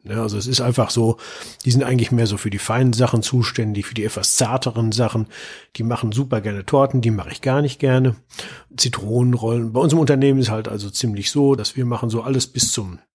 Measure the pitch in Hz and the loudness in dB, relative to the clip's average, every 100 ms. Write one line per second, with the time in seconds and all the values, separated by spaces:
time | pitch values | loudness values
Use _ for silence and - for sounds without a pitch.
0 | - 110 110 104 120 127 123 123 127 - | -8 -4 -4 -4 -2 0 0 2 2 2
1 | 117 113 - - - - - 120 127 127 | 2 0 -4 -16 -16 -6 2 2 4 2
2 | 117 120 113 101 - 101 - 117 127 113 | 2 2 2 0 -4 -4 -2 2 2 4
3 | 123 117 - 127 117 - 110 104 101 117 | 2 2 0 0 0 -2 -4 -4 -6 -6
4 | 107 - 92 - 117 123 - 110 113 107 | -6 -4 -2 0 0 0 -2 -2 -2 0
5 | 117 117 107 - - - - - 113 117 | 0 0 -4 -8 -18 -18 -16 -6 -4 -2
6 | 113 107 135 117 104 101 95 139 135 131 | -2 -2 -2 -2 -2 -6 0 2 2 2
7 | 117 107 - - 135 135 147 - 139 131 | 0 0 -4 -6 -2 0 0 0 2 4
8 | 131 113 _ - - - - 123 123 - | 2 0 _ -18 -16 -18 -14 -4 -4 -4
9 | 104 120 123 123 110 117 113 113 156 160 | -2 2 4 2 0 -2 0 2 4 4
10 | 151 139 139 135 120 110 107 107 101 - | 4 4 4 4 2 0 -4 -6 -8 -4
11 | 120 101 101 147 139 135 104 - 123 117 | -2 -2 -2 2 2 2 -2 -4 -2 -2
12 | 120 113 117 135 - 127 - - 98 87 | -2 -2 0 -2 -2 -2 -2 -2 -6 -10
13 | _ | _